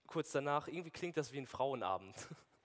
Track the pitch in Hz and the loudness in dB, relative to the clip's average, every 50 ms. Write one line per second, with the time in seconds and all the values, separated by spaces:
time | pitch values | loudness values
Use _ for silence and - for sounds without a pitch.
0 | _ - - 160 151 - - 139 139 143 143 147 - - - 175 170 160 - - | _ -4 -2 0 2 2 2 2 4 4 4 2 2 0 -4 -6 -6 -6 -6 -4
1 | 180 175 160 156 139 117 131 143 131 - - - 127 139 135 120 101 92 95 92 | -4 -2 0 0 0 0 -2 -6 -6 -4 0 2 2 2 2 2 2 2 2 0
2 | 95 98 - - - - 160 - - _ _ _ | -2 -6 -10 -10 -10 -10 -10 -14 -16 _ _ _